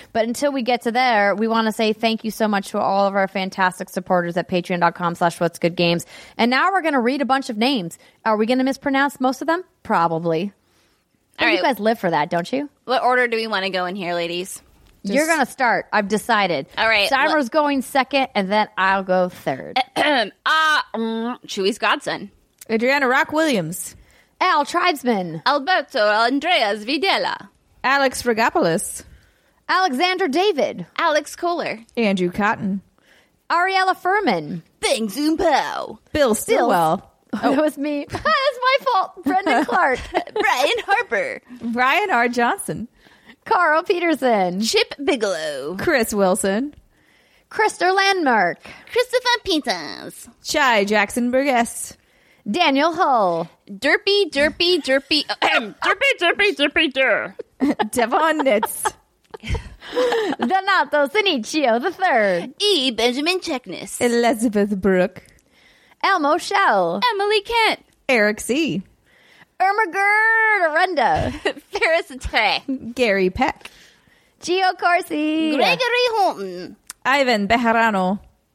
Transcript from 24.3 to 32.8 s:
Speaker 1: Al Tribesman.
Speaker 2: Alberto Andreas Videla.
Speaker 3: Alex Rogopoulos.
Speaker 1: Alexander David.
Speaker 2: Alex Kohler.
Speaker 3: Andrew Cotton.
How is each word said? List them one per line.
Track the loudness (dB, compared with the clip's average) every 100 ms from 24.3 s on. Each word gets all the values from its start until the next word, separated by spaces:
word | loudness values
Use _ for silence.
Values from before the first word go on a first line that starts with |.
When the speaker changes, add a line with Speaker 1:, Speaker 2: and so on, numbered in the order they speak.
| _
Speaker 1:
Al | 0 0
Tribesman. | 0 0 0 0 -2 -2 -2 -2 0
Speaker 2:
Alberto | 0 2 0 0 0 2
Andreas | 4 2 0 0 2 2 -2
Videla. | -4 -2 0 0 -2 -6 -14 _ _ _
Speaker 3:
Alex | 0 2 2 0
Rogopoulos. | -2 0 2 2 2 0 -4 -12 -18 -20 _ _ _ _ -2
Speaker 1:
Alexander | 0 2 0 0 0 0
David. | 2 2 0 -2 -4 -10 -2
Speaker 2:
Alex | 0 0 -2
Kohler. | -6 -4 -2 -4 -8 -8 -2
Speaker 3:
Andrew | 0 2 0
Cotton. | 0 -2 -2 -4 -6